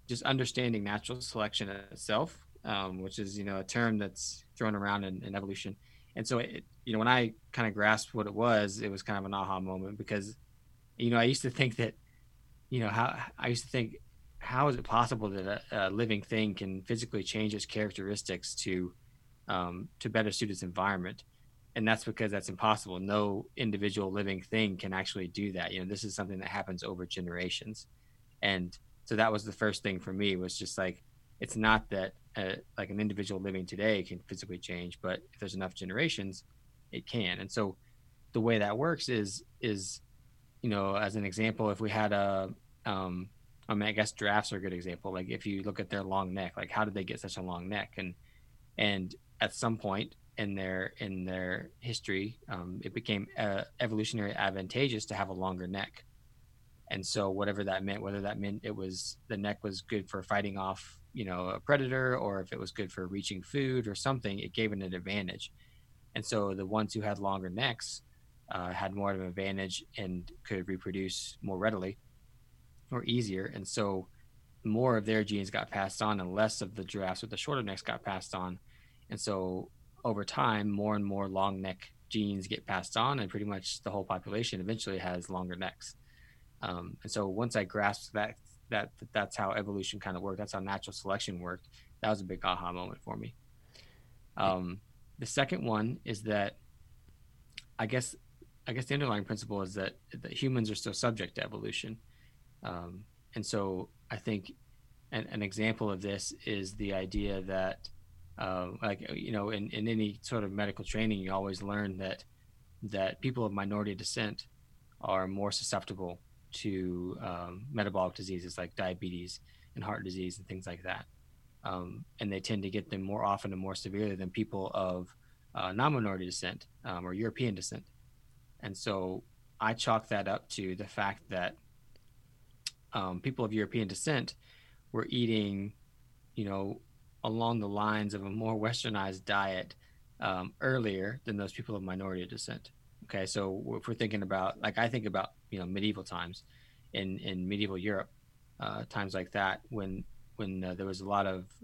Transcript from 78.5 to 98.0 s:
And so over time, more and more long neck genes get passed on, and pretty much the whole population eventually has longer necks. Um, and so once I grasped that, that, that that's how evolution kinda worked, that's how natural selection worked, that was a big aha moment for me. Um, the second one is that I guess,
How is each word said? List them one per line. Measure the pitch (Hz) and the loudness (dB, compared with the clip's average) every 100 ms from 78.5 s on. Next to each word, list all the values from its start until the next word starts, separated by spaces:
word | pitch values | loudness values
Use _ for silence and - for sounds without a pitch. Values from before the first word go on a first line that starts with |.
| 90 - - - - - | -6 -12 -20 -20 -20 -8
And | 101 | -4
so | - 98 92 92 - - - - | 0 0 0 -2 -6 -14 -20 -4
over | 120 104 | -2 0
time, | 98 - 131 107 104 | 0 2 4 4 2
more | 101 107 | 2 2
and | 104 | 2
more | 101 98 98 | 2 0 0
long | 95 98 95 | 2 2 2
neck | 92 92 - - - | -2 -6 -12 -18 -4
genes | 110 101 98 92 | 0 2 0 -2
get | - - | -4 0
passed | 95 90 113 | -2 0 2
on, | 123 139 | 2 2
and | 98 | 0
pretty | 101 104 | -2 -2
much | 98 - - | -4 -4 -6
the | 101 | -2
whole | 101 | -2
population | 95 92 98 104 117 92 | 0 -2 -2 -2 -2 -2
eventually | 92 107 - 95 | -2 -2 -2 -2
has | 92 90 87 | -2 -4 -4
longer | 92 90 87 | -4 -4 -4
necks. | 92 - - - - - - - - - | -4 -6 -12 -16 -20 -20 -20 -20 -20 -8
Um, | 98 90 90 - | -4 -4 -6 -10
and | - | -4
so | 110 98 | 0 0
once | 95 117 117 | 2 2 2
I | |
grasped | 95 107 101 101 - | 0 2 2 2 -2
that, | 104 104 - - - - | -2 -2 -4 -18 -20 -2
that, | 107 - - | 0 0 -8
that | 107 | -2
that's | 107 101 - | 0 2 2
how | 98 | 2
evolution | 107 101 101 95 104 | 2 0 -2 -2 -4
kinda | 101 92 | -4 -2
worked, | 98 95 | -2 -4
that's | 101 | -4
how | 101 | -4
natural | 95 98 - | -2 -2 -4
selection | 98 98 101 - 90 | -6 -2 0 0 -4
worked, | 87 90 - - - - | -4 -6 -10 -20 -20 -2
that | 110 | 2
was | 104 | 2
a | |
big | 92 92 | 0 -2
aha | 95 90 87 | 0 0 0
moment | 90 90 - | -4 -4 -8
for | 117 110 | -8 -6
me. | - - - - - - - - - - - - | -8 -12 -20 -20 -20 -20 -20 -20 -20 -20 -8 2
Um, | 98 92 90 92 - - - - | 2 2 0 -6 -12 -20 -20 -10
the | 120 | 0
second | - 139 185 | 2 2 2
one | 123 107 110 147 | 2 2 2 -2
is | - 101 | -4 -4
that | 107 104 101 - - - - - - - - - - - - - | 2 2 2 -2 -16 -20 -20 -20 -20 -20 -20 -20 -20 -18 -12 -4
I | 110 | 0
guess, | 127 | 2